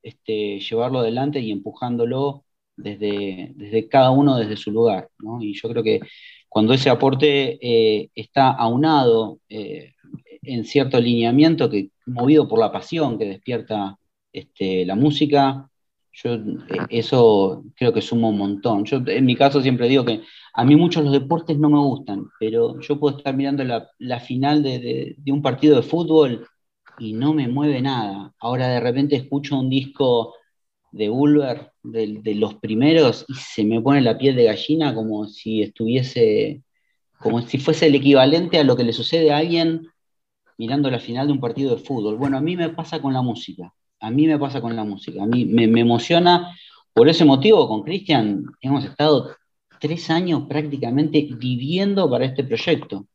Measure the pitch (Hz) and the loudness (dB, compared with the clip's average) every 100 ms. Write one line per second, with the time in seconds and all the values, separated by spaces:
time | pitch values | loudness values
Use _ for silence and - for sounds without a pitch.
0 | 113 - - 110 104 101 98 113 123 131 | -20 -20 -8 -6 -4 -8 -6 -4 -2 -2
1 | 113 120 143 147 113 101 101 - 120 120 | -2 -2 -4 -4 -6 -8 -10 -10 -6 -2
2 | 117 131 139 143 _ _ _ - 101 101 | -2 -2 -4 -6 _ _ _ -16 -14 -8
3 | 104 101 101 95 87 - 104 110 107 135 | -6 -4 -6 -10 -14 -16 -4 -4 0 2
4 | 131 131 143 127 104 107 - 107 117 95 | 4 4 2 0 -4 -6 -6 0 0 0
5 | - _ 107 117 107 101 113 117 110 107 | -6 _ -14 -10 -10 -8 -8 -4 -2 -2
6 | - - - - _ 110 110 131 135 151 | -4 -20 -20 -20 _ 0 4 4 4 2
7 | 139 131 147 139 131 113 123 117 110 107 | 2 2 2 2 -2 -4 0 2 4 0
8 | 110 - 110 - 131 127 117 120 156 151 | -4 -14 -6 2 2 2 -2 0 2 4
9 | 127 113 110 - _ 110 101 - - _ | 4 2 0 -10 _ -14 -12 -14 -16 _
10 | _ - _ - - 123 107 143 131 127 | _ -20 _ -20 -10 -8 -2 0 2 2
11 | 120 117 117 131 160 156 127 104 98 _ | 2 2 2 4 4 4 0 -2 -6 _
12 | - 123 123 151 127 113 110 101 - 170 | -12 -4 4 4 4 2 0 -2 -8 -4
13 | 143 110 104 95 - 120 - 107 98 98 | -4 -4 -6 -8 -8 -8 -6 -8 -8 -10
14 | _ _ _ - - _ 98 92 90 98 | _ _ _ -18 -18 _ -4 -2 -2 2
15 | 147 143 147 143 139 135 - _ _ _ | 0 2 0 2 2 -2 -12 _ _ _
16 | _ - 120 117 104 - - 92 - 117 | _ -10 -6 -6 -6 -10 -8 -8 -4 -4
17 | 113 131 117 104 98 92 - _ 123 113 | 0 4 6 6 2 -2 -14 _ 0 0
18 | - 117 113 104 101 101 120 104 104 135 | -2 -2 0 -2 -4 -4 -2 -2 -2 -4
19 | 127 107 131 117 139 139 131 123 120 135 | -2 2 2 4 4 4 0 0 2 2
20 | 117 110 - - - - 123 147 170 170 | 2 -4 -8 -20 -12 0 6 6 6 2
21 | 147 139 135 165 165 147 151 147 143 120 | 2 0 0 -4 -2 0 4 4 2 -2
22 | - 101 104 _ 110 113 117 - - 147 | -8 -12 -12 _ -4 0 -2 -4 -8 -2
23 | 147 131 143 131 139 139 127 117 120 _ | -2 -2 -6 -4 -4 -4 -4 -6 -8 _
24 | 127 120 - 127 139 151 139 123 120 131 | -10 -10 -6 -4 0 0 0 -4 -6 -8
25 | 135 - 143 143 143 127 151 135 - 165 | -8 -10 -4 -2 -2 2 4 4 4 -4
26 | 165 156 139 117 - _ _ _ _ - | 2 4 4 0 -12 _ _ _ _ -14
27 | 110 110 139 156 123 131 147 131 135 127 | -10 -4 0 0 -2 -2 -2 -2 -2 -4
28 | 107 98 98 _ 117 127 127 123 120 123 | -6 -8 -14 _ -6 -2 -2 -2 -2 -2
29 | 139 143 131 139 143 139 131 135 131 - | 0 0 -2 -6 -4 -4 0 -2 -4 -2
30 | 131 120 113 - _ _ _ _ _ - | 2 2 0 -10 _ _ _ _ _ -6
31 | 107 120 147 147 139 117 - _ 120 113 | -4 0 4 4 2 -6 -12 _ -12 -6
32 | 107 107 110 104 104 - 107 107 139 165 | -6 -6 -6 -2 -4 -4 -6 0 4 6
33 | 139 113 - 131 - - 107 113 123 139 | 4 2 -10 -16 -12 -2 0 0 2 2
34 | 120 104 135 127 117 107 - 156 147 110 | 2 2 0 4 2 2 -2 -2 0 -2
35 | 110 104 107 - 110 110 104 _ 113 127 | -4 -6 -8 -10 -6 -4 -4 _ -2 -2
36 | 127 127 113 107 107 147 _ _ _ _ | -2 2 2 4 -2 -6 _ _ _ _
37 | _ _ 113 117 120 139 135 151 165 139 | _ _ -2 -2 -2 -4 -2 2 4 4
38 | 131 139 131 165 175 170 143 123 120 113 | 6 6 6 4 2 2 2 2 0 -4
39 | 117 165 156 147 165 165 165 165 - _ | -2 2 2 2 0 0 0 -2 -8 _
40 | _ _ _ _ _ _ 113 139 139 120 | _ _ _ _ _ _ -6 -2 -2 -4
41 | 113 120 143 139 120 117 139 117 - 131 | -6 -4 -2 -2 -4 -4 -2 -2 -4 -6
42 | 107 110 139 135 156 180 165 165 165 160 | -4 -4 -4 -2 -4 -4 -6 -6 -10 -6
43 | 139 131 127 110 - 90 90 _ _ _ | -4 -2 -2 -6 -10 -16 -18 _ _ _
44 | 110 127 156 147 139 127 - 113 107 98 | -4 0 2 2 -2 -6 -8 -6 -8 -10
45 | - 92 104 123 104 113 113 117 117 117 | -12 -8 -2 -2 0 2 4 4 4 2
46 | - 170 175 175 175 - - _ _ - | 2 2 4 2 0 -16 -20 _ _ 4
47 | 143 165 156 135 139 214 127 110 - 180 | 6 8 6 6 6 4 4 -2 -6 -8
48 | - 139 107 98 - - 135 139 135 - | 0 0 0 -4 -8 -10 -4 -2 -4 -2
49 | 147 143 - - _ _ _ _ 147 170 | 2 2 0 -14 _ _ _ _ -6 -6
50 | - 165 180 156 - 147 151 139 120 131 | -2 -2 0 -2 -2 -6 -6 -6 -4 -2
51 | 151 151 147 120 127 123 135 175 202 196 | 2 0 -2 -6 -6 -4 -4 -2 0 0
52 | 170 120 131 131 131 220 - 165 - 98 | 0 0 -2 -4 -6 -4 -2 -4 -4 -14
53 | - | -14